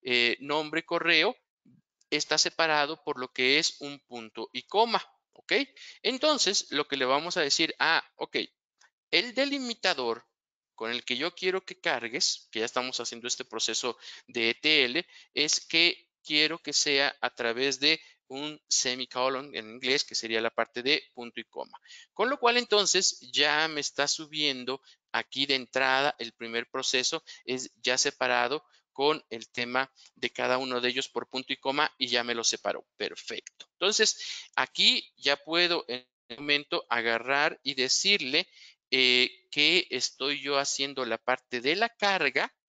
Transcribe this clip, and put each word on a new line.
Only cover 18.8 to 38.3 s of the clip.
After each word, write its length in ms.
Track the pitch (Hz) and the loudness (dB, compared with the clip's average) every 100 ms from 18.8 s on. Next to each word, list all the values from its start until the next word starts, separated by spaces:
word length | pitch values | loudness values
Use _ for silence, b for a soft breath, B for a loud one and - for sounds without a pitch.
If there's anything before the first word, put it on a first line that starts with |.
| 131 123 127 127 131 131 143 131 | 0 -4 -6 -2 -2 -2 -6 -10
en 140 | 110 | -10
inglés, 340 | 117 127 139 | -6 0 0
que 120 | - - | 0 -6
sería 260 | 113 113 | -2 0
la 80 | 113 | 0
parte 320 | - 113 - | -2 -4 -2
de 220 | 123 151 - | 0 0 -2
punto 260 | - 120 120 | -16 -14 -12
y 40 | 113 | -14
coma. 340 | - - - B B B | -12 -12 -14 B B B
Con 160 | - 226 | -2 -2
lo 100 | 285 | 2
cual, 180 | 240 240 | 4 2
entonces, 600 | 240 208 185 - 190 - 127 | 2 2 4 4 2 -2 -6
ya 360 | 123 147 147 160 | 2 4 4 2
me 140 | 151 | 0
está 260 | 139 - 143 | -4 -2 0
subiendo 720 | - 156 151 147 131 123 135 b b _ | 0 -4 -2 -2 -2 -4 -6 b b _
aquí 340 | 113 113 131 139 | -4 -4 -4 0
de 100 | 135 | 0
entrada 600 | 123 131 131 131 143 - | 0 2 4 4 2 0
el 160 | 117 | -10
primer 360 | _ 117 117 120 | _ -6 -6 -4
proceso, 540 | 131 131 131 123 160 B B - | -6 0 0 0 -4 B B -6
es 260 | 127 131 _ | -6 -6 _
ya 220 | - 127 | 0 2
separado 680 | 143 - 127 123 120 147 _ b _ | 0 0 2 2 2 -2 _ b _
con 320 | - 143 151 _ | 0 2 2 _
el 200 | 113 110 | -12 -10
tema 420 | - 120 127 131 b b _ | -6 -2 -2 -2 b b _
de 160 | 123 | -8
cada 260 | - 123 127 | -2 0 2
uno 240 | 131 123 | 0 -2
de 80 | 123 | 0
ellos 180 | 123 135 | -2 -4
por 220 | - - | -6 -6
punto 240 | 131 131 | -10 -6
y 40 | 135 | -6
coma 360 | 139 139 151 _ | -2 0 0 _
y 100 | 123 | -2
ya 160 | 120 | 0
me 100 | 120 | 0
lo 100 | 117 | -2
separó. 440 | 110 110 101 - - _ | -2 -2 -4 -4 -10 _
Perfecto. 720 | 104 - - 117 - _ - | -8 -8 -12 -12 -12 _ -20
Entonces, 760 | _ 185 214 214 - - - - - | _ 0 2 2 0 -8 -12 -8 -2
aquí 580 | 127 - 202 247 - _ | -2 2 2 2 -4 _
ya 180 | 139 143 | 0 0
puedo 500 | - 165 175 170 - | 0 2 2 0 -4
en 200 | 123 123 _ _ | -10 -10 _ _
el 80 | 117 | -12
momento 480 | 147 143 147 170 - | 0 0 0 -6 -2
agarrar 720 | 117 113 117 120 139 151 147 | -2 0 0 0 0 0 -2
y 140 | 135 135 | -8 -2
decirle, 760 | 127 - 196 202 139 | 0 2 2 2 2